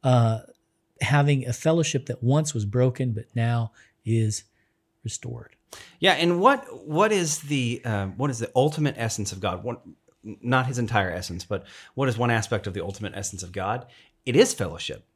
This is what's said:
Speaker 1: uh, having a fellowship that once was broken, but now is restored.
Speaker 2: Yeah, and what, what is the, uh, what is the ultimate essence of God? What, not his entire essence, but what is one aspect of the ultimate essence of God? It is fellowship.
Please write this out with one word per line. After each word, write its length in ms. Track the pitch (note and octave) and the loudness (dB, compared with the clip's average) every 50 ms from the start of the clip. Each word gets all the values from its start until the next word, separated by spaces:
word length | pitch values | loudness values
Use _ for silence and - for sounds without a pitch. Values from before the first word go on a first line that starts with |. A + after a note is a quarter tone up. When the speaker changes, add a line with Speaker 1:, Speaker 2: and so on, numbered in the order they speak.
| - | 4
Speaker 1:
uh, 360 | C3+ B2+ B2 A#2 A2+ A2+ A2 - - - _ _ _ _ _ _ _ _ _ | 6 6 6 6 4 2 0 -6 -12 -20 _ _ _ _ _ _ _ _ _
having 440 | - G#2+ C#3 D3 C#3+ C#3+ D3 C3+ B2+ B2 | -2 2 4 4 4 4 4 2 2 -2
a 60 | A#2+ | -6
fellowship 520 | - - D#3+ D#3+ E3+ D#3+ - - C3+ - - | 0 2 2 4 4 2 2 0 -4 -4 -4
that 160 | B2 - - | -8 -2 2
once 300 | A#2 C3+ D3+ D#3 D3+ - | 2 4 4 2 0 -2
was 120 | A#2+ G#2 | -2 -2
broken, 460 | G#2 G2+ B2 B2 C3 B2 - C3 B2+ | 0 2 2 2 2 2 0 -2 -4
but 140 | A2 G#2 A2 _ _ | -4 -4 -8 _ _
now 360 | A#2 A#2 A#2 A#2 A#2 A2+ A2+ _ _ - _ _ _ _ | -2 0 0 2 0 -2 -4 _ _ -20 _ _ _ _
is 380 | G#2+ A2+ A2+ A2 A2 G#2+ - - _ _ _ _ _ _ _ _ _ _ _ _ | 0 2 2 2 0 -2 -4 -10 _ _ _ _ _ _ _ _ _ _ _ _
restored. 520 | A#2 - - - A#2+ A#2 A#2 - - _ _ _ _ - - - - - _ | -10 -10 -8 -10 -10 -12 -12 -14 -18 _ _ _ _ -20 -20 -20 -20 -12 _
Speaker 2:
Yeah, 140 | - F#3+ F3 | 2 2 4
and 260 | C#3 E3+ E3+ F3 E3+ | 4 4 2 2 4
what, 480 | F#3 B3+ C#4 C4+ - - - - F#2 D3 | 6 4 4 4 -2 -10 -16 -16 -10 -4
what 240 | D3+ D#3+ G3+ G#3+ | 2 2 4 4
is 280 | G#3+ G3 F3 D#3+ D3 - | 4 2 0 0 -2 -4
the, 420 | - C#3+ D3 C#3 B2+ A#2 A#2+ - - | -4 -4 -2 0 0 -2 -2 -4 -2
uh, 240 | B2 A2 G2+ G2 F#2+ | -2 -2 -2 -2 -4
what 220 | F#2 G2+ C3 C#3+ | -4 -2 -2 -2
is 100 | C3 A#2 | -2 -2
the 120 | A2+ - - | -6 -2 2
ultimate 400 | B2+ C3 D3+ D3+ E3 D3+ D3 - - | 2 2 2 2 0 -2 -2 -2 -2
essence 340 | A#2 A2+ - - G#2 - | -4 -4 -2 -4 -6 -6
of 80 | - F#2+ | -8 -6
God? 240 | F#2 G2 F2 F#2 G2+ | -4 -4 -4 -4 -6
What, 180 | A#2+ A#2+ A#2+ _ - - _ _ _ _ _ _ | -8 -8 -10 _ -20 -20 _ _ _ _ _ _
not 440 | G#2+ A2 - - A#2+ B2+ C3 B2+ B2 | -16 -16 -8 -2 0 2 2 2 0
his 100 | C3 A#2+ | -2 -2
entire 320 | A#2+ G#2+ A2+ G#2+ G2 F#2 | -2 0 2 2 2 2
essence, 320 | E2+ F2+ F#2 - F2 E2+ - | -2 -6 -6 -8 -8 -10 -6
but 220 | _ G2+ F#2+ - - - - - - _ | _ -6 -8 -8 -10 -20 -20 -20 -16 _
what 120 | - C#3 C3+ | -2 -2 -2
is 100 | A#2 G#2+ | 0 0
one 140 | A#2+ A#2+ | 0 0
aspect 360 | A#2 A2+ G#2 - - G#2 - G#2 | 2 0 0 -2 -4 -4 -4 -4
of 60 | F2+ | -6
the 100 | G2+ D#2+ | -6 -6
ultimate 300 | F#2 G2 - G#2+ G2 E2+ | -8 -8 -8 -10 -10 -8
essence 280 | F#2+ G2+ - - F#2 F#2 | -8 -10 -10 -10 -10 -14
of 80 | F2 | -10
God? 340 | F2+ G2 F#2 G2 A2 B2+ B2+ - - - _ _ _ _ _ | -8 -6 -4 -4 -4 -4 -6 -12 -20 -20 _ _ _ _ _
It 100 | - A#2+ | 0 4
is 180 | D3 B3 B3+ - | 4 4 4 4
fellowship. 520 | - G2 F2 D#2 E2 - - - - _ _ _ | -4 -4 -6 -6 -8 -10 -10 -10 -12 _ _ _